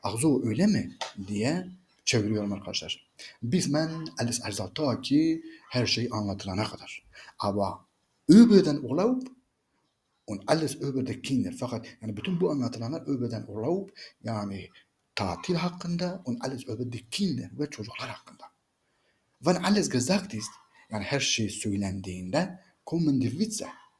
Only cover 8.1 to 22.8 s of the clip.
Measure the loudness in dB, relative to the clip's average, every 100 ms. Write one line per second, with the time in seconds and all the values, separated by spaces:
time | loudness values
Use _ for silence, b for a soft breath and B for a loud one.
8.1 | _ 6 10 12 10 8 0 -2 2 2
9.1 | 0 -4 -16 _ _ _ _ _ _ _
10.1 | _ -10 -8 0 2 2 -2 -4 -2 -2
11.1 | -4 -2 0 0 -4 -6 -6 -8 B -8
12.1 | -6 -2 0 2 0 -2 -4 -6 -6 -4
13.1 | -2 -2 -4 -8 -4 -2 -2 -4 B B
14.1 | B -6 -4 -4 -8 -12 b b _ _
15.1 | -6 -4 -4 -2 0 0 -4 -6 -2 -2
16.1 | -4 -6 -4 -4 -6 -8 -6 -6 -8 -8
17.1 | -2 0 0 -6 -6 -8 -6 -10 -8 -10
18.1 | -10 -16 -20 -20 _ _ _ _ _ _
19.1 | _ _ _ 2 4 4 4 4 2 2
20.1 | 2 0 -8 -8 -12 _ b b -6 -2
21.1 | 0 0 0 0 -2 -4 -2 -2 -4 -6
22.1 | -8 -2 -2 -2 B B B